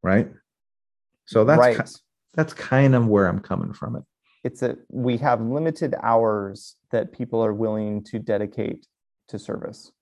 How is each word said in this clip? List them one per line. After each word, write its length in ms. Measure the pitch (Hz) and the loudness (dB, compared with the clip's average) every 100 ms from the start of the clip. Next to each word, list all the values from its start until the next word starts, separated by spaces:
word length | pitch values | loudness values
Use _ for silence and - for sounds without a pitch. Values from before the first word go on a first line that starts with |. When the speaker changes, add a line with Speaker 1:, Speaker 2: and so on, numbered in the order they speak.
Speaker 1:
right? 260 | 92 101 - - _ _ _ _ _ _ _ _ _ | 2 0 0 -8 _ _ _ _ _ _ _ _ _
So 180 | 113 | 2
that's 140 | 113 156 | 4 6
Speaker 2:
Right. 180 | 123 117 | 6 4
Speaker 1:
ki-, 160 | - - _ _ _ | -4 -10 _ _ _
that's 180 | - 160 | -4 -4
kind 420 | - - 131 139 | -4 0 4 6
of 120 | 127 117 | 4 4
where 200 | 104 92 | 4 4
I'm 120 | 98 | 0
coming 320 | - 95 - | -4 -6 -6
from 240 | - - 117 | -8 -10 -10
it. 60 | - _ _ _ | -12 _ _ _
Speaker 2:
It's 200 | 131 - | -10 -4
a, 140 | 123 - _ | -4 -4 _
we 260 | - 123 120 | -4 -2 0
have 220 | 131 120 | 0 0
limited 540 | 113 139 160 160 147 - | 0 -2 -4 -4 -4 -2
hours 760 | 113 117 113 107 98 98 - _ _ | 2 2 2 0 -4 -10 -20 _ _
that 220 | 113 107 | -4 -4
people 300 | - 123 113 | -8 -6 -2
are 100 | 113 | -2
willing 480 | 104 110 107 107 104 | -2 -4 -4 -4 -8
to 140 | 107 113 | -8 -12
dedicate 680 | 110 104 104 - - - _ _ _ _ _ | -4 -4 -4 -6 -8 -8 _ _ _ _ _
to 100 | 104 | -14
service 520 | - - - - - _ | -10 -10 -10 -16 -20 _